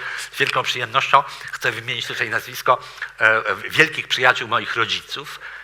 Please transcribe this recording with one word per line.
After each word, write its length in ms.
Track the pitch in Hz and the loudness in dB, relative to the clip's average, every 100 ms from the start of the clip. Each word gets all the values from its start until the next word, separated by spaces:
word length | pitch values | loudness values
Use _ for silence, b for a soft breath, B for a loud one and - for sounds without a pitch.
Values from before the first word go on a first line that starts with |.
| B B B | B B B
Z 60 | - | -2
wielką 260 | - 131 | 0 0
przyjemnością 600 | 123 127 117 135 - 139 - B B | 0 -2 -2 0 6 6 4 B B
chcę 200 | - 127 | -4 -2
wymienić 360 | 113 113 120 - | -2 -4 -6 -4
tutaj 220 | 123 117 | -4 -2
nazwisko, 520 | 110 123 127 135 127 B B B - | -4 -4 -2 2 2 B B B 2
e, 240 | 110 110 107 98 95 | 4 4 2 -4 0
wielkich 380 | 131 156 131 - | 2 2 0 -4
przyjaciół 400 | - 127 123 117 | 4 4 4 2
moich 280 | 117 104 120 | -2 0 0
rodziców, 640 | 107 - - 135 143 - B B | 0 -2 -6 -10 -10 -14 B B